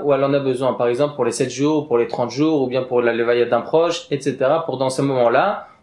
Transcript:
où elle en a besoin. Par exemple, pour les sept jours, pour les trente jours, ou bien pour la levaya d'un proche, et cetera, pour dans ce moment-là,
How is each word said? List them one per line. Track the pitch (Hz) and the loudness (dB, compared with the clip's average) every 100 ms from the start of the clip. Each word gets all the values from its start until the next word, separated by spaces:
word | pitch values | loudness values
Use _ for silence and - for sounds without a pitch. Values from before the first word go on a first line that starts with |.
| 143 | 0
où | |
elle | 135 | 2
en | 139 | 2
a | 143 | 0
besoin. | 135 127 131 110 | 0 0 0 0
Par | 120 | 0
exemple, | 120 147 147 | 2 -2 0
pour | 117 | -2
les | |
sept | 110 127 | -2 -4
jours, | 120 143 156 147 | 0 0 0 0
pour | 120 | 0
les | 117 | 0
trente | - 120 | -2 -4
jours, | 123 156 156 | 0 0 2
ou | 127 | 0
bien | 131 | -2
pour | 127 123 | 0 0
la | 117 | 2
levaya | 117 117 120 | 0 2 2
d'un | 117 117 | 2 0
proche, | 117 160 170 165 - | 2 2 2 -2 -6
et | 143 | -6
cetera, | 147 123 131 160 - | -4 -2 0 0 -2
pour | 131 | -4
dans | 131 | -4
ce | 131 | -2
moment-là, | 139 131 117 127 190 208 - _ | -2 2 2 4 2 -2 -10 _